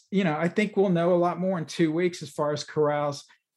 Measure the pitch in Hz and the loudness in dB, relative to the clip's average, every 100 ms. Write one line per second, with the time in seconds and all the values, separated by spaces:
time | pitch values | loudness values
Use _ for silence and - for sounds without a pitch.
0 | _ 190 180 151 170 190 214 202 196 170 | _ 0 0 0 0 0 0 2 2 4
1 | 170 175 175 170 185 185 147 - 160 160 | 4 4 2 0 -2 -2 -4 0 0 2
2 | 180 175 143 - 147 147 - 156 147 147 | -2 -2 -10 -4 -2 -2 -4 0 0 0
3 | 147 139 - _ _ | -2 -6 -12 _ _